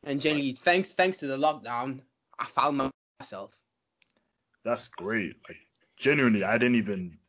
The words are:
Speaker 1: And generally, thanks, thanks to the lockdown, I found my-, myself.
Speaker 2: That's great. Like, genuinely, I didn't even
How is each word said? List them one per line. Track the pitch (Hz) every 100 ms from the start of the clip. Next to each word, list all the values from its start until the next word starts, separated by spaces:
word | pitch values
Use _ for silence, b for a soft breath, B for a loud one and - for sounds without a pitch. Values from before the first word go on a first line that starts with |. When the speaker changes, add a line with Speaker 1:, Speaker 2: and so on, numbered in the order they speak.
Speaker 1:
And | 151 143
generally, | 151 151 139
thanks, | 127 - 175 190
thanks | - 185 185
to | 143
the | 135
lockdown, | 151 143 110 120 131 131 _ _ _ -
I | 120
found | - 135 139
my-, | 135 - _ _
myself. | - 95 98 _ _ _ _ _ _ _ _ _ _ _
Speaker 2:
That's | 110 117 -
great. | - 95 110 87 64 -
Like, | 85 _ _ _ _
genuinely, | 131 147 127 107
I | 95 113
didn't | 123 120
even | 101 98 90 78